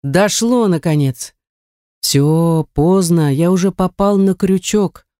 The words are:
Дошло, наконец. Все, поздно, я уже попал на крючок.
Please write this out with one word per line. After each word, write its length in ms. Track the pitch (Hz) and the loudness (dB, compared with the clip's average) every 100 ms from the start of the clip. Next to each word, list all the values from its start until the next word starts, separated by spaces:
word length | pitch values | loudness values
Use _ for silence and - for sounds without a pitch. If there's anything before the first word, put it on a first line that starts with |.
Дошло, 640 | 139 156 208 - 233 247 214 | -2 0 0 0 0 0 0
наконец. 680 | 165 170 151 135 127 - _ _ _ _ _ _ _ | 0 0 0 0 -4 -14 _ _ _ _ _ _ _
Все, 680 | - 139 143 160 170 160 151 | -2 0 2 2 0 0 -2
поздно, 600 | - 160 190 175 170 151 | -2 2 2 2 0 0
я 180 | 135 170 | 0 0
уже 200 | 185 190 | 0 -2
попал 460 | 180 185 - 202 202 | -2 -6 -2 0 2
на 160 | 196 | 0
крючок. 720 | 185 190 190 - 208 190 - _ | 0 -2 -2 -2 -2 -2 -6 _